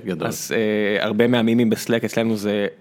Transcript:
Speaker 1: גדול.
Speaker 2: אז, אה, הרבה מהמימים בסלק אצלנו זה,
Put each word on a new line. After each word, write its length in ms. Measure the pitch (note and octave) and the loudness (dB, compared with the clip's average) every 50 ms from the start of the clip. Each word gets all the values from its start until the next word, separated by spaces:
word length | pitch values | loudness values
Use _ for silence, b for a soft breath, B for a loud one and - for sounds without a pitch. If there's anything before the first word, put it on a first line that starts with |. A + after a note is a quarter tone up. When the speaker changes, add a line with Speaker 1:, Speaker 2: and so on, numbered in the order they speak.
| - | -4
Speaker 1:
גדול. 220 | F#2+ F2 D#2+ D2+ - | -6 -6 -4 -4 -6
Speaker 2:
אז, 240 | - - - - - | -6 -6 -6 -4 -2
אה, 480 | A2+ A2 G#2+ G#2+ G#2+ G#2+ G2+ G#2 G2 - | -2 0 0 0 0 0 0 0 0 -2
הרבה 220 | G#2+ G#2+ G#2+ A#2 | 0 2 2 4
מהמימים 440 | A#2+ B2 A#2+ A2+ A2+ A2+ A#2+ A#2+ A2 | 4 4 4 4 4 4 4 4 2
בסלק 340 | G#2+ - - - A#2 A#2 A#2+ | 2 -2 0 0 0 0 0
אצלנו 320 | G#2+ - A#2 A2+ A2+ A2 | -2 -2 0 0 0 -2
זה, 300 | G#2 G2+ G#2 G#2 G#2 G2+ - - - | -2 -2 -2 0 0 -2 -2 -6 -8